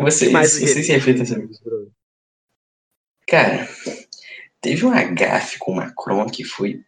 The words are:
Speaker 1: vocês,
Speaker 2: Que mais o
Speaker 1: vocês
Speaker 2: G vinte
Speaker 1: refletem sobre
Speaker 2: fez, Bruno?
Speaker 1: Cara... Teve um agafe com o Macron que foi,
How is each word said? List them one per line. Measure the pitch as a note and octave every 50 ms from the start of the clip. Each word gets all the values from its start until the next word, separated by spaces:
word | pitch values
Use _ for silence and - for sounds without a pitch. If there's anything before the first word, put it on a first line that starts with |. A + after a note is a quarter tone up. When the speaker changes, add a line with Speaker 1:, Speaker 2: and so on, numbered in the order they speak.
| C#3
Speaker 1:
vocês, | C#3+ - - B2 B2
Speaker 2:
Que | D3
mais | D#3+ D#3 D#3 -
o | C#3+
Speaker 1:
vocês | C3+ D3 C3+
Speaker 2:
G | D3
vinte | D#3 E3
Speaker 1:
refletem | D3 C3+ C3 B2+ B2 A#2+ A#2
sobre | A2 A2 G#2 A2
Speaker 2:
fez, | - - -
Bruno? | - A2+ A2+ G#2+ G2+ G2+ _ _ _ _ _ _ _ _ _ _ _ _ _ _ _ _ _ _ _ _ _ _ _ _ _ _ _
Speaker 1:
Cara... | - F3 D3+ A#2+ G2+ - - - - - - - - - - - _ - - - - - - - - _ _
Teve | - - - E3 A3+
um | B3+
agafe | A#3 - - - - - - F#2+ G2 - - - - -
com | - - F#2+
o |
Macron | F2 - - - - - - G2 G#2 G#2+ A#2
que | - - -
foi, | - - - G2+ G2+ - - -